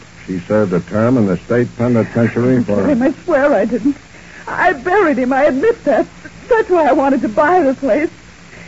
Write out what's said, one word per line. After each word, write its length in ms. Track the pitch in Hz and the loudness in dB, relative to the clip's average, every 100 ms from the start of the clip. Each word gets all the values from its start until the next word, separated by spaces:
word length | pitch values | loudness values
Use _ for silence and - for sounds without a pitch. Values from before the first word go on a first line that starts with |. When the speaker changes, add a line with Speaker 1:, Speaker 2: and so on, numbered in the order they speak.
| - - - | -20 -18 -10
Speaker 1:
She 140 | 92 | -8
served 320 | 87 107 104 | -2 0 0
a 80 | 90 | -2
term 380 | 85 104 113 131 | -4 -2 0 2
in 80 | 104 | 0
the 120 | 87 | -2
state 300 | - 120 117 - | -2 -2 -2 -2
penitentiary 800 | 120 117 101 117 117 117 123 127 | 0 0 0 0 -2 0 0 0
Speaker 2:
I 60 | |
Speaker 1:
for 120 | 98 104 | 0 -2
Speaker 2:
didn't 100 | - | 0
kill 40 | |
him, 120 | 262 | 0
I 100 | 269 - | 0 -2
swear 300 | - 294 285 | -2 0 2
I 120 | 233 214 | 0 0
didn't. 320 | 226 233 277 - - - - - | -2 -4 -4 -10 -20 -20 -20 -12
I 260 | - 349 | -2 -2
buried 440 | 320 359 381 339 262 | -2 0 2 2 0
him, 160 | 247 | 0
I 100 | 269 294 | 0 0
admit 380 | 254 403 - | 0 0 0
that. 240 | - 233 - - - - - | 0 0 0 -6 -20 -12 -2
That's 220 | 453 440 | 0 2
why 180 | 359 294 | 2 2
I 60 | |
wanted 280 | 269 269 269 | 2 2 0
to 80 | 226 | -2
buy 320 | 214 294 370 | 0 2 2
the 120 | 277 | 0
place. 360 | 262 277 220 320 - - - - - | -2 -2 -2 -2 -8 -20 -20 -20 -20